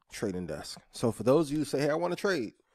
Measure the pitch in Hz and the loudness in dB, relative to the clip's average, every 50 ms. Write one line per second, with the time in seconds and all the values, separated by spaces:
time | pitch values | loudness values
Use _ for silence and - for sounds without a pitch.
0 | _ _ - - 120 101 90 90 90 78 76 73 - - - - - _ - - | _ _ -10 -4 -4 -2 -2 -4 -6 -6 -8 -8 -10 -12 -14 -16 -18 _ -8 -2
1 | - 117 107 - 107 123 135 165 160 139 143 156 147 - - 135 143 147 147 165 | -2 -2 0 2 4 6 6 6 4 2 0 -2 -2 0 0 0 2 2 2 0
2 | 175 175 175 - - 202 185 151 110 95 - _ _ _ _ | 0 -2 -2 0 0 0 0 0 -2 -4 -8 _ _ _ _